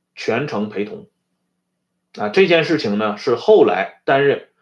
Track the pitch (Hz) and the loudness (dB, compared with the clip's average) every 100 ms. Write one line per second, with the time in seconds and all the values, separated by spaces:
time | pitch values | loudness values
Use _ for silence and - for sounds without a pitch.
0 | _ - - 113 147 107 104 98 104 - | _ -10 -4 -4 -4 -6 -6 -6 -8 -10
1 | - _ _ _ _ _ _ _ _ _ | -20 _ _ _ _ _ _ _ _ _
2 | _ - 104 190 180 165 151 160 107 104 | _ -10 -2 2 4 4 2 -2 -2 -2
3 | 107 101 - 117 - 208 110 90 95 - | -4 -4 -4 -2 4 6 6 2 -4 -8
4 | - 139 143 120 - _ | -2 0 2 0 -6 _